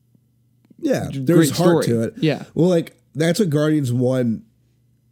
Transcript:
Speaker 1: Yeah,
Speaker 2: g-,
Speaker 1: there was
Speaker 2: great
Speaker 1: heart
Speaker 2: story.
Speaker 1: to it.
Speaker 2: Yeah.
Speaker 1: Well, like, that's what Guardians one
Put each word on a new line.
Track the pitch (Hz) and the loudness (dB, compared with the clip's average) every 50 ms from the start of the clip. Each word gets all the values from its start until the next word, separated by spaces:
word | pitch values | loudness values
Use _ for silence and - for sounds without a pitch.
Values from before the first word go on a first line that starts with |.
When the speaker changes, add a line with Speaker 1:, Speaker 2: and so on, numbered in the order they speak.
| _ _ _ _ _ _ _ _ _ _ _ _ _ _ - - | _ _ _ _ _ _ _ _ _ _ _ _ _ _ -16 -8
Speaker 1:
Yeah, | - 294 247 135 - - | -4 -2 -2 -2 -4 -6
Speaker 2:
g-, | 135 135 131 | -8 -6 -2
Speaker 1:
there | 127 170 165 | 2 4 4
was | 165 139 | 4 2
Speaker 2:
great | 127 - | 2 2
Speaker 1:
heart | 170 180 170 156 101 | 2 2 4 2 2
Speaker 2:
story. | - 117 113 | 0 -2 -2
Speaker 1:
to | 117 110 | -2 -4
it. | - - | -6 -4
Speaker 2:
Yeah. | 160 156 135 - - - - | -2 -2 -2 -2 -6 -10 -2
Speaker 1:
Well, | - 160 185 | 0 2 2
like, | 180 170 156 - _ _ _ _ - | 2 0 -2 -4 _ _ _ _ -6
that's | 131 160 165 170 - | -2 0 0 2 0
what | 220 170 | 0 0
Guardians | 139 151 151 156 156 151 143 120 120 | 0 0 0 2 0 0 0 -2 -2
one | 123 127 123 131 131 127 117 110 - - _ _ _ _ _ _ _ _ _ _ _ _ _ | 0 0 0 0 0 0 -2 -2 -6 -8 _ _ _ _ _ _ _ _ _ _ _ _ _